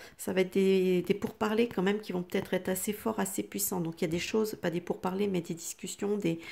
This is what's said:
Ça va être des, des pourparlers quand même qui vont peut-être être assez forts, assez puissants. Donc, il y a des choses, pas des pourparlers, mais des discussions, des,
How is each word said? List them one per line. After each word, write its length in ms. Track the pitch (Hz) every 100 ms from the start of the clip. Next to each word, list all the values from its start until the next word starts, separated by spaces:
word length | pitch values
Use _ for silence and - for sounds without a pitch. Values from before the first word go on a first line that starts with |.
| - -
Ça 160 | -
va 80 | 190
être 100 | 185
des, 480 | 190 190 190 185 180
des 140 | 175
pourparlers 520 | 196 214 - 214 220 240
quand 160 | -
même 180 | 185 208
qui 120 | -
vont 100 | 180
peut-être 300 | 180 196 190
être 160 | 185 185
assez 240 | 185 -
forts, 260 | 208 226 214
assez 240 | 190 -
puissants. 380 | 202 202 - 185
Donc, 220 | 165 165
il 20 |
y 40 | 175
a 20 |
des 80 | 170
choses, 380 | - 220 214 -
pas 80 | 180
des 140 | 170
pourparlers, 440 | 175 - 185 185 202
mais 140 | 185
des 140 | -
discussions, 640 | 165 - - 180 - 202 208
des, 200 | 175 165 -